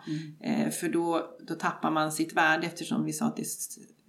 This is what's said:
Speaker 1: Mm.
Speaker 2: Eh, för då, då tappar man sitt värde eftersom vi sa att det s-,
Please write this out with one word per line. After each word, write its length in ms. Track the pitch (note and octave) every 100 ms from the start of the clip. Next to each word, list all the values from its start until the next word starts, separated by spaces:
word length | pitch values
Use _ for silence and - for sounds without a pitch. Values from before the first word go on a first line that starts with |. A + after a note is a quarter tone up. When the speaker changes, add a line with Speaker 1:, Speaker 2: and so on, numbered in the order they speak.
| -
Speaker 1:
Mm. 580 | D#3 D#3 - - - D3+
Speaker 2:
Eh, 40 |
för 180 | D3+ F3
då, 480 | E3+ E3+ E3 - - -
då 60 |
tappar 360 | E3 F3 - D#3+
man 220 | D#3+ D#3
sitt 200 | D#3 E3 -
värde 300 | D#3+ D#3+ E3+
eftersom 380 | E3 - D3+
vi 80 | D#3
sa 140 | D3+ D3+
att 100 | -
det 60 |
s-, 360 | - - - - - _